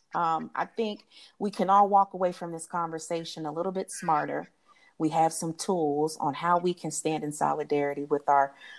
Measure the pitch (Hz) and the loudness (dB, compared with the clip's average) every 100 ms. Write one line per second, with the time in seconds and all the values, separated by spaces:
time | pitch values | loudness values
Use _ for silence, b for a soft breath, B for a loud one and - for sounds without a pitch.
0 | _ 170 165 160 160 - 180 - 214 208 | _ -2 0 -2 -4 -6 -6 -4 -6 -6
1 | _ b b b 202 - 185 202 202 202 | _ b b b -6 -2 4 6 6 6
2 | 196 180 180 175 170 165 - 175 165 160 | 4 0 -2 -2 -8 -10 -8 -6 -4 -6
3 | - 170 165 165 151 160 190 185 180 - | -6 -6 -6 -8 -8 -4 -4 -4 -8 -6
4 | 175 151 147 147 - _ _ _ _ - | 0 0 0 -6 -8 _ _ _ _ -2
5 | 156 160 160 - 165 160 - 180 151 143 | 0 2 2 0 -6 -6 -2 0 0 0
6 | 156 - 147 135 170 175 180 175 160 - | -2 -2 -4 0 2 2 2 -2 -6 -4
7 | 156 151 147 147 147 151 147 147 143 143 | -2 -2 -4 -2 -2 0 0 0 0 -2
8 | 143 143 - 139 139 b b | -2 -2 4 4 4 b b